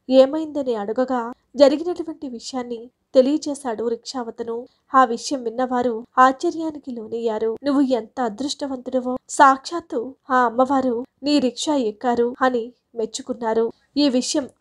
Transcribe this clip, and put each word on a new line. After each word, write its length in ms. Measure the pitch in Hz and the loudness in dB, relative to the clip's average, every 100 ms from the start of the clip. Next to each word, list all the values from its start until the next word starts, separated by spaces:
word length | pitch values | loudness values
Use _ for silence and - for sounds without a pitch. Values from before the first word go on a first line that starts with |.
| - | 4
ఏమైందని 640 | 262 269 311 311 294 254 220 | 6 6 2 -4 -4 -4 -4
అడగగా 580 | 202 226 262 247 233 - _ 247 | -4 -2 -2 -2 -4 -10 _ 4
జరిగినటువంటి 760 | 277 294 339 349 330 302 285 | 4 4 -2 -6 -8 -10 -12
విషయాన్ని 640 | 233 - 254 240 226 240 _ _ | -12 -10 -8 -8 -10 -14 _ _
తెలియచేశాడు 760 | 262 254 302 302 277 254 220 233 | 4 4 2 -4 -6 -6 -4 -4
రిక్షావతను. 800 | 233 - 262 226 226 233 233 262 _ _ 269 | -6 -8 -10 -8 -10 -8 -10 -12 _ _ 4
ఆ 100 | 247 | 4
విషయం 380 | 233 - 277 | 0 -6 -6
విన్నవారు 600 | 233 233 247 247 247 220 240 - | -4 -4 -2 0 -2 -4 -2 4
ఆశ్చర్యానికి 760 | 262 269 339 320 320 294 277 | 4 4 -2 -4 -6 -8 -12
లోనయ్యారు. 680 | 233 220 226 226 214 220 226 | -12 -8 -4 -4 -2 -4 -2
"నువ్వు 180 | 277 277 | 0 2
ఎంత 400 | 262 233 220 - | 2 0 -2 -4
అదృష్టవంతుడివో, 960 | 240 208 285 - 277 254 247 254 247 254 - | -4 -4 -6 -6 -8 -8 -4 -4 -2 -6 -4
సాక్షాత్తు 840 | - 277 269 - 339 - 269 254 - - | 4 6 6 -2 -10 -6 -6 -6 -10 -2
ఆ 160 | 254 240 | 2 2
అమ్మవారు 600 | 233 262 269 254 233 269 _ | 2 2 2 0 -2 -6 _
నీ 160 | 277 294 | 0 2
రిక్షా 360 | 240 240 320 294 | 2 -2 -2 0
ఎక్కారు" 600 | 214 208 247 233 240 262 | -2 -2 -2 0 0 0
అని 320 | 262 240 240 - _ 233 | 0 0 -4 -12 _ -8
మెచ్చుకున్నారు. 760 | 220 - - 233 226 220 226 - _ 269 | -8 -8 -10 -6 -2 0 0 -4 _ 0
ఈ 120 | 285 | 2
విషయం 400 | 247 - 311 240 - | 2 0 -2 -4 -10